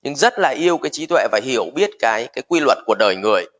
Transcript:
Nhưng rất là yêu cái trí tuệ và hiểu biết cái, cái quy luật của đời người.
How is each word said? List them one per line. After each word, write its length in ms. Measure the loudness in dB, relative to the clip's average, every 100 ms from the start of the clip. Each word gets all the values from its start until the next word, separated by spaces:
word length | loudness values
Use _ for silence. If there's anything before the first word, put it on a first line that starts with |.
Nhưng 140 | -10 0
rất 240 | 0 2
là 100 | 0
yêu 280 | 2 0 0
cái 120 | -4
trí 160 | -8 -2
tuệ 220 | 0 2
và 80 | 0
hiểu 220 | -2 -2 -2 -2
biết 140 | -2 0
cái, 280 | -2 -2 -4
cái 100 | -10 -4
quy 120 | 0
luật 180 | 2 0 0
của 100 | 2
đời 160 | 2 2
người. 300 | 0 0 -2